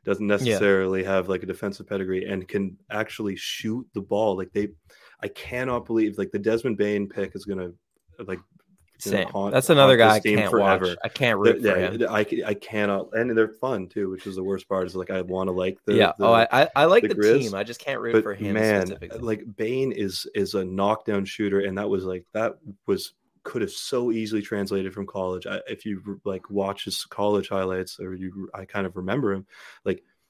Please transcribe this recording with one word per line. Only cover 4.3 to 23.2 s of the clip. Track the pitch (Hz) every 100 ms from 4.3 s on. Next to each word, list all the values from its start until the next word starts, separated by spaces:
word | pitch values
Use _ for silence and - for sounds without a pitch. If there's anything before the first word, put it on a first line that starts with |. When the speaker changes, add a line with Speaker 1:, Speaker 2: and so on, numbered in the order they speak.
| 95
Speaker 1:
Like, | 92
they, | 101 104 - _ _ - -
I | 101
cannot | - - 123 131 120 120
believe, | 113 107 101
like, | 98
the | 101
Desmond | 107 113 127 104
Bane | 104 104 98
pick | - 95 95
is |
gonna, | 101 95 90 87 _ _ _ -
like, | 98 90 _ _ _ _ _ -
gonna | - 101
Speaker 2:
Same. | 90
Speaker 1:
haunt, | 101 101
Speaker 2:
That's | 127 135
another | 147 135 120
Speaker 1:
haunt |
Speaker 2:
guy | 110 107
Speaker 1:
this |
team | 107 104
Speaker 2:
I |
can't | 101
watch. | 110 98 95
Speaker 1:
forever. | 92 90
Speaker 2:
I | 110
can't | - 123 101
Speaker 1:
The, | 107
Speaker 2:
root | -
for | 107 92
Speaker 1:
yeah, | 92
Speaker 2:
him. | 113 117
Speaker 1:
I, | 107 104 113 107
I |
cannot, | 101 - 107 101 98 95
and | 110 123 110
they're | 110
fun | - 123 107 92
too, | 107 95
which | 92 101
is | 92
the |
worst | 95 95 -
part. | 95 90
Is, | 92
like, | 87
I | 95
wanna | 90 92 95
like | 92 92 95
the, | - 110
Speaker 2:
Yeah. | 92 -
Speaker 1:
the, | 113
Speaker 2:
Oh, |
I, | 113 113
I, | 127 151
I | 139 165
like | 220
Speaker 1:
the | 214
Speaker 2:
the | 101
Speaker 1:
Grizz, | 104 135
Speaker 2:
team. | 117
I | 98
just | 110 117
can't | 147 123
root | 117
Speaker 1:
but | 110
Speaker 2:
for | 104
him | 98 101
Speaker 1:
man, | 107 110 101 92
Speaker 2:
specifically. | 98 90 117
Speaker 1:
like, | 117 107 113 101
Bane | 110 131 135
is, | 104 98 90 - 101
is | 98
a | 98
knockdown | 92 95 101 110 - 101 98
shooter, | - 101 98
and | 98 98
that | 104
was, | 95 92
like, | 92 _
that | 107 113 - 104 98 -
was, | 98 - _